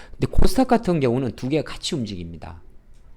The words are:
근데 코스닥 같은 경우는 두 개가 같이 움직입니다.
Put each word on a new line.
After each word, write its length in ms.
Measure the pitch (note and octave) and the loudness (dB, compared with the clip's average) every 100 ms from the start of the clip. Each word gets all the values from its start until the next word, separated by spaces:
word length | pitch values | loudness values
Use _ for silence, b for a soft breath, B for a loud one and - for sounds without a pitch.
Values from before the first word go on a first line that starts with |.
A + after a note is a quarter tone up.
| B | B
근데 160 | B - | B 2
코스닥 400 | - - - B3+ | 6 6 6 2
같은 320 | A3+ G#3 E3+ | 2 0 0
경우는 320 | B2+ A#2+ B2+ - | 0 -2 -4 -6
두 100 | B2+ | -4
개가 240 | D3+ - | -4 -4
같이 240 | - - D#3+ | -10 -8 -6
움직입니다. 680 | G#2+ F#2 E2+ E2 E2 E2 - - - - - | -6 -10 -12 -14 -16 -18 -20 -20 -20 -20 -20